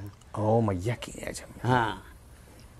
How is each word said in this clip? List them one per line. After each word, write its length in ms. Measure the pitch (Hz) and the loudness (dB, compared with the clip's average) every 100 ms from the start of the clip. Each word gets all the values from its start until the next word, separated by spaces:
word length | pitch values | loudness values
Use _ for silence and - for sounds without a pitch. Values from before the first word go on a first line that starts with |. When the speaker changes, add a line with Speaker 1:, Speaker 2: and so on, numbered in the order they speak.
| 101 - - - | -8 -14 -10 -2
Speaker 1:
ओ, 220 | 107 113 | 4 4
मैया 340 | 110 90 101 | 4 2 -2
किने 380 | 117 - - - | -4 -6 -10 -10
जमीन। 380 | - - - 117 | -10 -12 -4 2
Speaker 2:
हाँ। 320 | 127 113 92 - - - - - - - | 4 2 -4 -12 -20 -20 -20 -20 -20 -20